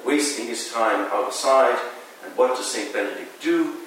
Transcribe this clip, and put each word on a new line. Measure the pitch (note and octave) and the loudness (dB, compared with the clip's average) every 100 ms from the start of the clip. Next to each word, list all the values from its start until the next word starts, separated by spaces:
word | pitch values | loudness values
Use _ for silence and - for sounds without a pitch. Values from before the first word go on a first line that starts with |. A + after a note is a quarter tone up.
wasting | - D3 C#3+ A2+ A#2 | 0 0 0 -4 -6
his | A2+ - | -6 -6
time | A#2 A2 G2+ G2 | 0 2 2 0
outside. | - - - C3+ C3+ - - - - - - | -2 -2 0 4 6 6 2 -4 -10 -18 -18
And | - - | -8 2
what | B2+ B2+ | 2 2
does | - | -4
Saint | A2 G2+ | -4 -4
Benedict | - - - - - | -4 -4 -6 -12 -6
do? | E3 E3+ D#3 - | 0 2 2 -2